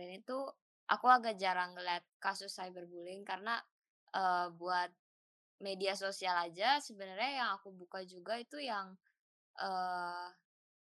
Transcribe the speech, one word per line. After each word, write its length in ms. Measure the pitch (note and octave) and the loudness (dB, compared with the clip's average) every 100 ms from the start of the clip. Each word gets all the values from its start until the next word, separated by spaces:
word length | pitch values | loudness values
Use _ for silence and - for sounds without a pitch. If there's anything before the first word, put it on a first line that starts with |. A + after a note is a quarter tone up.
ini 160 | F3+ F#3+ | -10 -10
tuh 200 | A3+ C4 C4+ - _ _ - | -6 -6 -6 -10 _ _ 0
aku 160 | G#3+ A#3+ | 6 8
agak 320 | B3+ A3+ F#3+ | 8 6 0
jarang 360 | F#3+ F3+ F3+ F3+ | 2 2 0 -2
ngeliat 280 | F3+ F3 - _ | -2 -2 -4 _
kasus 320 | G3 G3 G3 | -2 -2 -6
cyberbullying 720 | - F#3 F3+ F3 F3 F3 G3 | -8 -8 -8 -10 -10 -10 -8
karena, 360 | G3+ F#3 G#3 A#3 - _ _ _ _ - | -6 -4 -2 -4 -4 _ _ _ _ 2
eh, 320 | F#3 F3+ F3 E3+ | 4 4 2 -2
buat 360 | F3 F3+ F3 - _ _ _ _ _ - | 0 2 0 -6 _ _ _ _ _ -10
media 320 | G3 F#3+ F#3+ G3 | -6 0 0 2
sosial 360 | G3 G3 F#3 F3 | -2 -2 2 2
aja 440 | F3 E3+ A3 C#4+ | 0 2 4 4
sebenarnya 640 | - G3+ F#3+ F#3+ B3+ C#4 | 0 -10 -8 -2 -2 0
yang 60 | A3+ G3 | -2 -2
aku 120 | G3 F#3 | -8 -16
buka 280 | F3+ F#3+ F#3 | -10 -10 -10
juga 320 | F3+ F3 A#3 | -10 -6 -6
itu 200 | A#3+ D4 | -6 -8
yang, 360 | C4+ G#3 F#3+ F#3+ _ _ _ _ _ - | -4 -4 -6 -12 _ _ _ _ _ -6
eh, 680 | G3 F#3 F3+ F3+ F3 F3 F3+ F3+ _ _ _ _ | -2 0 0 -2 -4 -6 -8 -14 _ _ _ _